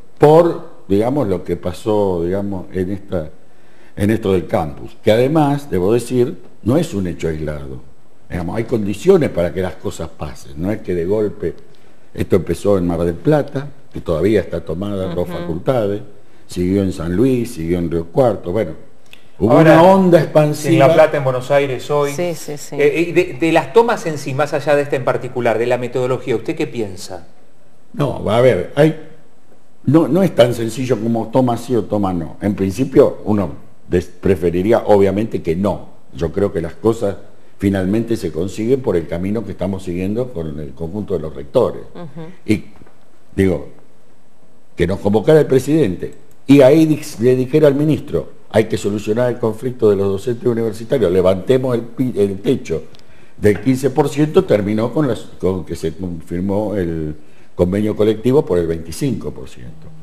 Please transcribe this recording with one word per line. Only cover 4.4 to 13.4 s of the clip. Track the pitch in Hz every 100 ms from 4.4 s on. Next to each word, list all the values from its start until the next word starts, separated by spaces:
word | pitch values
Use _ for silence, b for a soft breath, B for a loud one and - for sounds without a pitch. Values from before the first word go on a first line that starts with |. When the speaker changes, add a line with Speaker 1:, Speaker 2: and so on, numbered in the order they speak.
| 82
Speaker 1:
campus, | 113 78 69 60 -
que | -
además, | 107 131 160 143 143 -
debo | 90 90
decir, | 120 117 127 123 185 - -
no | - 139
es | 165
un | 101 92
hecho | 78 82
aislado. | 78 76 73 69 65 - - - - -
Digamos, | 87 85 98
hay | 113
condiciones | 120 101 104 170 190 127
para | - 85
que | 78
las | 92 -
cosas | 104 - 80
pasen, | - 76 65 - 67
no | 90
es | 110
que | 101
de | 90 85
golpe, | 107 104 - 87 - - b b b b
esto | - 92 98
empezó | 80 85 98 98
en | 87
Mar | 85 87
del | 82
Plata, | - 151